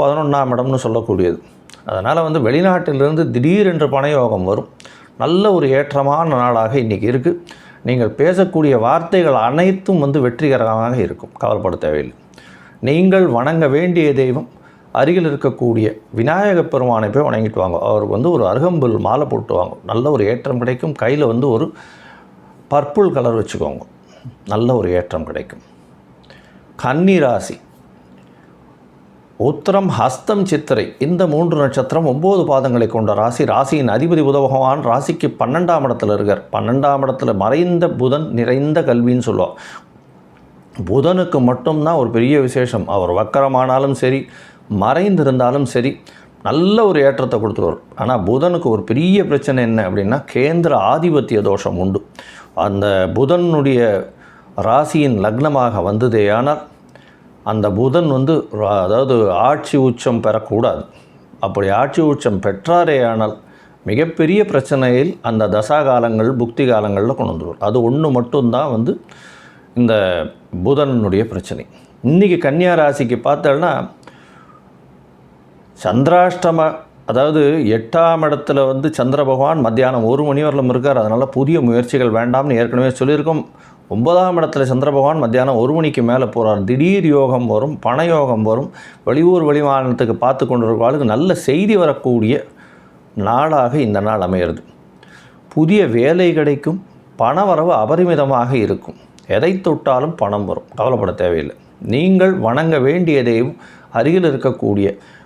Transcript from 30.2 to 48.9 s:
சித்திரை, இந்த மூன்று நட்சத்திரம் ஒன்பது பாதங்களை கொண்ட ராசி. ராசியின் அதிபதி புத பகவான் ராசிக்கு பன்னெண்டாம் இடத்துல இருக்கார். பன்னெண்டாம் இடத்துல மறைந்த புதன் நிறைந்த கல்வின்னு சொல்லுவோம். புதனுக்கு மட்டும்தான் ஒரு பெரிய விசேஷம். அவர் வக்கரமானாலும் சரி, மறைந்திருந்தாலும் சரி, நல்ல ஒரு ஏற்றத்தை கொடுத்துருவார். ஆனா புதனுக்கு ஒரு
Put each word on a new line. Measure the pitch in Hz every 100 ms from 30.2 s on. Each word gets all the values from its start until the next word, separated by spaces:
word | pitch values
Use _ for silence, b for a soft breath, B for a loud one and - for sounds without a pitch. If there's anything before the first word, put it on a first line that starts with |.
| - 202 190
சித்திரை, | 147 - 120 90 - 139
இந்த | 175 180
மூன்று | 147 170 156
நட்சத்திரம் | 139 131 127 156 156
ஒன்பது | 139 185 196 151
பாதங்களை | 135 127 120 110 117
கொண்ட | 107 101
ராசி. | 113 120 123
ராசியின் | 107 135 156 120 110
அதிபதி | 165 165 139
புத | 139 135
பகவான் | 135 131 147 123
ராசிக்கு | 120 143 - 135 -
பன்னெண்டாம் | 117 156 175 160 135
இடத்துல | 117 107 104
இருக்கார். | 101 98 - 107
பன்னெண்டாம் | 107 131 143 139 131
இடத்துல | 131 123 101
மறைந்த | 101 147 180 175 170 -
புதன் | 127 143 156 117
நிறைந்த | 117 131 147 156 135
கல்வின்னு | 120 120 123 113
சொல்லுவோம். | 104 87 - B B B - - - - - - - - - 90
புதனுக்கு | 123 151 185 175 147 123
மட்டும்தான் | 123 160 156 151 165
ஒரு | 117
பெரிய | 117 123 147
விசேஷம். | 127 127 127 110 85
அவர் | 98 87 90
வக்கரமானாலும் | 110 139 139 127 127 131 139 127
சரி, | 127 135 - B B B - 104
மறைந்திருந்தாலும் | 104 147 202 180 135 127 123 139 135
சரி, | 127 120 - - B B - 101
நல்ல | 139 185 214 214
ஒரு | 160 139
ஏற்றத்தை | 131 127 120
கொடுத்துருவார். | 110 104 87 78 - -
ஆனா | 113 123 92
புதனுக்கு | 131 175 175 143
ஒரு | 107 92